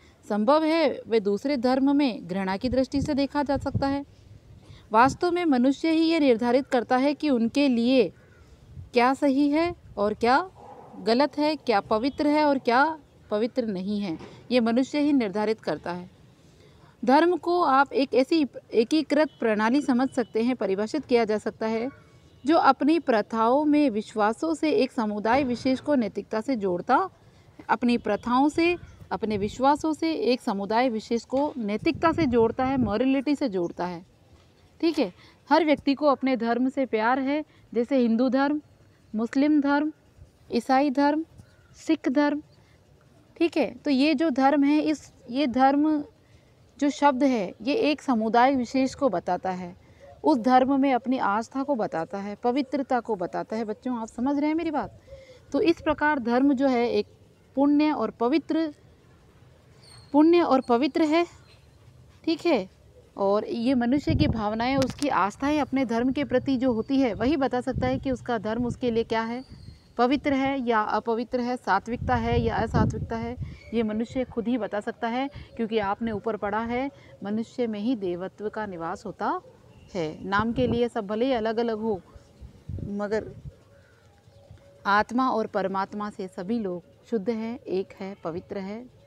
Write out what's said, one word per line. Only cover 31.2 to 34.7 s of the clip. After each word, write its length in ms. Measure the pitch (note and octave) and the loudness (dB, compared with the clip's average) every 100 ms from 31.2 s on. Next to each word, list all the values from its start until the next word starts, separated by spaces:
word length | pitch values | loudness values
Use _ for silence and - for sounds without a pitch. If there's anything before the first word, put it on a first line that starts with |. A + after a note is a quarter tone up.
को 300 | - C4 D4 C#4 | -2 -2 -2 -4
नैतिकता 540 | G#3 G#3+ E4 D4+ E4 | -6 -4 -2 0 0
से 140 | E4 D#4 | 2 2
जोड़ता 400 | A#3+ A3+ A#3 B3+ | 2 2 0 -2
है, 120 | C4+ | 0
मॉरलिटी 580 | A3+ G#3 C4 C4+ C4 C#4+ | 0 0 0 0 0 -2
से 140 | C#4 | -2
जोड़ता 360 | F#3+ E3+ - F3 | -2 -4 -4 -8
है। 200 | F3 - _ _ - _ _ _ | -8 -14 _ _ -20 _ _ _